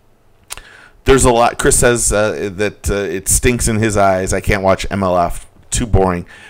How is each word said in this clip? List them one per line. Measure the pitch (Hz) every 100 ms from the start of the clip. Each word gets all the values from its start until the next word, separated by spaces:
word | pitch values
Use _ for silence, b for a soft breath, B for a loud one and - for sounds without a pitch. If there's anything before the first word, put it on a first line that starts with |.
| _ _ _ _ _ B B B B B -
there's | 135 123
a |
lot. | 117 117 -
Chris | 143 -
says, | 127 117 -
uh, | 104 107 73 98
that, | 92 104 - -
uh, | 101
it | 95 95 -
stinks | - 127 117 113
in | 107
his | 110 101
eyes. | 98 92 95
I | 98
can't | - 101
watch | 95 92 -
M | 101
L | 92 90
F. | 85 - - - -
Too | - 117
boring. | 95 92 87 - B